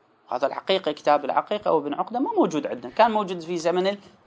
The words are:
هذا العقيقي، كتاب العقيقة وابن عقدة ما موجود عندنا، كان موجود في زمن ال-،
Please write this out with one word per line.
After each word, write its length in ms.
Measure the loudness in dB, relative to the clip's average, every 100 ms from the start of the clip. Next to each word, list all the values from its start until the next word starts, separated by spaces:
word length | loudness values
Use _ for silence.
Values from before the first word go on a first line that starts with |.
| _ _ -8
هذا 180 | -2 -2
العقيقي، 480 | -4 0 0 0
كتاب 300 | -2 2 2
العقيقة 480 | 2 -2 0 -4 2
وابن 220 | 0 0
عقدة 260 | -4 -4 -2
ما 100 | -2
موجود 340 | 2 2 2 -4
عندنا، 260 | -8 -6
كان 180 | 4 4
موجود 300 | 4 -2 -6
في 160 | -6 -2
زمن 300 | 0 2 0
ال-، 120 | -2 -10 -18